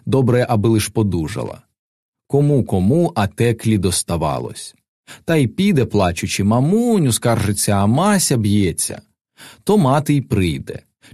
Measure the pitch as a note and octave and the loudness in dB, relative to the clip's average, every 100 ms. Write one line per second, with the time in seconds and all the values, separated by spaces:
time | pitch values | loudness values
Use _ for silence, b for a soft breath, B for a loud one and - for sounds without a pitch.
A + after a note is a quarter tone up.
0 | - C3 B2 B2 A#2+ A2+ A2+ A2 - - | -2 0 2 0 0 0 2 0 0 -2
1 | G#2 F2 D2+ - G#1+ G1+ _ _ _ _ | -2 -2 -6 -8 -10 -14 _ _ _ _
2 | _ _ _ C#3 D3 C#3+ F#2+ F#2+ F#2+ D#3+ | _ _ _ 0 2 2 0 0 2 2
3 | E3+ - G2 - A#2 A2+ A2+ G#2+ F#2 - | 0 0 -2 0 0 0 0 2 0 -2
4 | - E2+ D#2 C2 - - - - _ _ | -4 -4 -2 -4 -8 -12 -18 -20 _ _
5 | B B - E3 A#2 - G3 D3+ A2 G#2 | B B -2 0 0 0 0 2 0 0
6 | F2+ E2 F#2 - G2 A#2+ C#3+ G#3+ A#3+ G#3+ | 0 -2 -6 -2 0 2 2 2 2 2
7 | C#3 A#2 B2 A2 G#2 G2+ - G2+ G2+ C3 | 2 0 0 0 0 -2 0 0 2 2
8 | G3 G3+ - B2+ G#2 G#2 F#2+ E2 - - | 2 2 0 0 0 0 0 -2 -8 -10
9 | - _ _ B B B - G#3 C3 C#3+ | -18 _ _ B B B 0 2 4 2
10 | D3 D3 - F#2+ F2+ C#2+ - - - _ | 2 -2 0 -2 0 -4 -10 -16 -18 _
11 | B | B